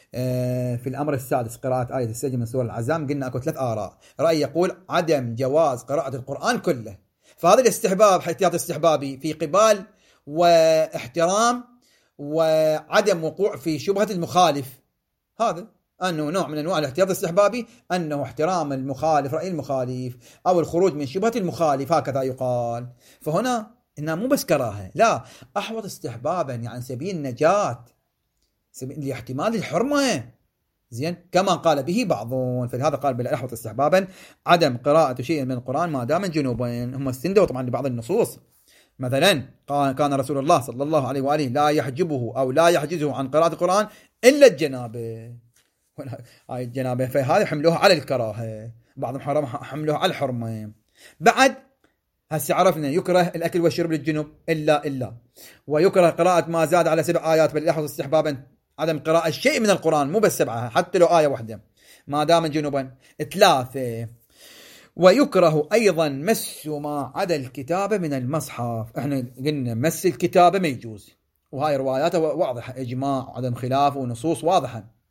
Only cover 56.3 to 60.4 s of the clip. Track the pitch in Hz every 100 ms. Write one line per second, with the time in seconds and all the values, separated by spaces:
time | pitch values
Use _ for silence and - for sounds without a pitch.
56.3 | 175 165 165 151 175 160 160 156 165 156
57.3 | 160 151 151 160 156 147 - 139 156 151
58.3 | 131 - _ _ - 160 151 160 165 165
59.3 | - 254 285 214 180 160 151 139 208 208
60.3 | -